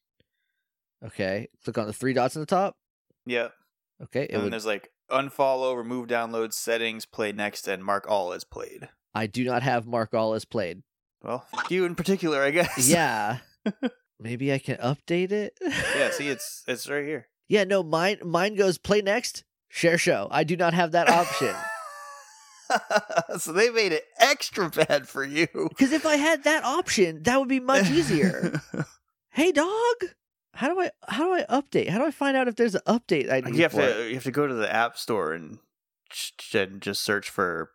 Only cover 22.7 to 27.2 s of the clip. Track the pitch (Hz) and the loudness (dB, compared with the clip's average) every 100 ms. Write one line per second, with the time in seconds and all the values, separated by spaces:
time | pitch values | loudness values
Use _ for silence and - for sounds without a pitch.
22.7 | 233 - 208 - 170 - 175 - 170 240 | -2 0 -2 0 -2 -2 -8 -4 2 2
23.7 | 226 196 156 - - 254 285 - - 165 | 4 2 0 -4 2 4 4 -2 -2 -2
24.7 | 151 156 143 131 139 135 147 165 147 156 | 2 2 2 0 -6 -4 0 0 0 -4
25.7 | - 262 302 311 294 302 302 294 320 233 | 2 2 4 2 2 4 2 2 2 0
26.7 | 320 - - 175 156 | -2 0 2 2 2